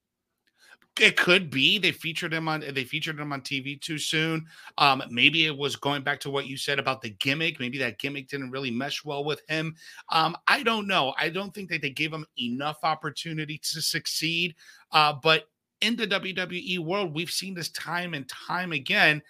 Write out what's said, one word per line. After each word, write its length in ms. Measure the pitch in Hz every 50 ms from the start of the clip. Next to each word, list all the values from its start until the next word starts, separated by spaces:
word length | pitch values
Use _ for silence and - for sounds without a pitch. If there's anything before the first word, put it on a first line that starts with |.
| _ _ _ _ _ _ _ _ _ _ _ _ _ - - - _ _ _ -
It 180 | 214 202 -
could 320 | - - 180 175 202 185 143
be. 300 | 127 135 135 165 196 214
They 120 | 175 170
featured 400 | - - - 160 160 - 180 165
him 160 | 160 160 160
on, 120 | 160 156 151
they 240 | 135 139 139 139 127
featured 360 | - - 156 151 165 156 151
him 140 | 147 147 143
on 80 | 135
T 180 | 131 - 143 135
V 140 | 127 139 143
too 200 | 139 - - 160
soon. 480 | 147 - - 160 156 156 165 160 160 160 160 - - - - -
Um, 240 | - 151 143 135 135 131 113
maybe 380 | 117 120 131 147 151 165 156
it 100 | 156 143
was 180 | 135 143 135 120
going 280 | - - 143 143 143 131
back 160 | 143 143 131
to 100 | - 147
what 160 | 139 139 139
you 100 | 131 135
said 220 | 131 - 151 143
about 240 | 139 131 135 131 -
the 80 | - 113
gimmick. 500 | 104 - - 139 139 160 165 170 160 -
Maybe 200 | 123 123 131 139
that 180 | 131 120 -
gimmick 300 | - - 139 143 139 135
didn't 240 | - 143 139 135 127
really 180 | 127 139 139 127
mesh 340 | 113 120 139 143 - - -
well 200 | 151 143 143 143
with 180 | 151 143 - - -
him. 260 | 156 160 160 160 160 - - - - - - -
Um, 280 | - 160 160 143 - - _
I 140 | - 202 285
don't 240 | 269 226 226 214 208
know. 300 | 196 190 170 139 131 -
I 120 | - 143 170
don't 220 | 165 190 202 196
think 200 | - 208 196 160
that 100 | 170 156
they 80 | 147 143
gave 240 | 127 147 151 151 160
him 140 | 156 151 - _ -
enough 380 | 120 120 120 131 143 151 117 - -
opportunity 720 | 160 156 151 160 151 143 - - 165 160 156 156 147 156
to 240 | 143 - - 151 160
succeed. 720 | 156 - - 151 - - - - 156 160 165 170 175 175 156 _ - - - - - _
Uh, 220 | - 156 151 151 151
but 360 | 135 - 160 156 156 - - _ _ _ _ _ _
in 140 | 202 214 233
the 100 | 240 226
W 260 | 196 202 190 185 185
W 300 | 185 190 185 170 180 180 170
E 140 | 185 180
world, 380 | 180 160 156 185 202 202 170 143
we've 160 | 160 175 -
seen 240 | - - 185 190 190
this 140 | 175 156 -
time 440 | - - - 151 165 175 180 175 160
and 160 | 135 131 -
time 420 | - - - - 165 175 185 175
again. 520 | 160 143 123 - 190 208 180 156 151 147 -